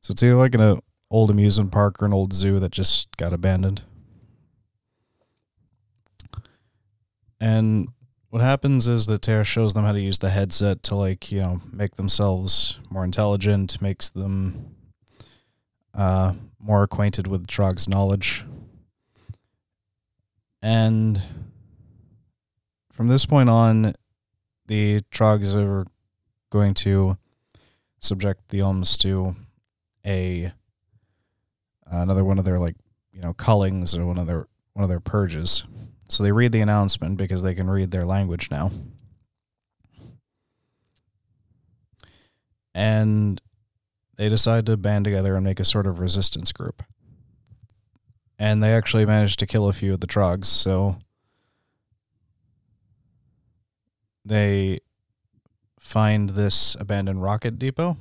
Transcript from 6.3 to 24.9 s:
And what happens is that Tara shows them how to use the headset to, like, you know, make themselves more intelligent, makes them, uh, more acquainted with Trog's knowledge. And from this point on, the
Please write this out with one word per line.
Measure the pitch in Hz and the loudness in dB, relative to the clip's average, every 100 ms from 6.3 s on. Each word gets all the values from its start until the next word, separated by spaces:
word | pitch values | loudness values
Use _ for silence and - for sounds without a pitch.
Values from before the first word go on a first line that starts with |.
| - - _ _ _ _ _ _ _ _ _ | -20 -20 _ _ _ _ _ _ _ _ _
And | 110 110 110 107 - - _ _ _ | 0 2 2 0 -2 -12 _ _ _
what | 117 | 0
happens | 123 139 143 135 120 | 0 2 0 0 2
is | 120 107 | 0 0
that | 107 | -2
Tara | - 110 | 0 0
shows | 104 - 110 | 0 0 0
them | 104 | 2
how | 104 | 0
to | 101 | 0
use | 98 95 | -2 -2
the | 95 | 0
headset | 98 98 - 101 95 | -2 0 0 0 -2
to, | - 101 | -2 -2
like, | 95 95 - | -2 -4 -6
you | 98 | -4
know, | 92 90 - | -4 -4 -8
make | - 101 - | -8 -8 -4
themselves | 101 - 101 92 95 - - - - | -2 0 2 0 0 2 2 -2 -12
more | 95 | -6
intelligent, | 92 92 104 101 101 101 95 - | -4 0 0 0 2 0 0 -4
makes | 98 92 - | -4 -4 -6
them, | - 98 98 95 - - - _ _ _ _ - _ _ _ _ _ _ | -4 -4 -2 -4 -6 -16 -20 _ _ _ _ -20 _ _ _ _ _ _
uh, | - 95 92 95 92 - _ | -4 0 2 0 -2 -10 _
more | 104 104 | 0 2
acquainted | 101 - 104 98 95 | 2 0 -2 -2 -4
with | 95 90 | -6 -6
Trog's | - 98 90 - | -2 -2 0 -2
knowledge. | 98 98 98 95 - - - - - _ _ _ _ _ - _ _ _ _ _ _ _ _ _ _ _ _ | 0 0 0 -2 -6 -12 -20 -20 -20 _ _ _ _ _ -20 _ _ _ _ _ _ _ _ _ _ _ _
And | 107 113 113 110 110 101 95 - - - _ _ - _ _ _ _ _ _ _ _ _ _ | -2 2 2 2 0 -2 -6 -12 -18 -20 _ _ -20 _ _ _ _ _ _ _ _ _ _
from | - 117 | -4 2
this | 131 - | 2 4
point | 147 123 | 4 6
on, | 113 113 110 110 - _ _ _ _ _ _ _ | 6 6 4 2 -2 _ _ _ _ _ _ _
the | 107 104 | 0 2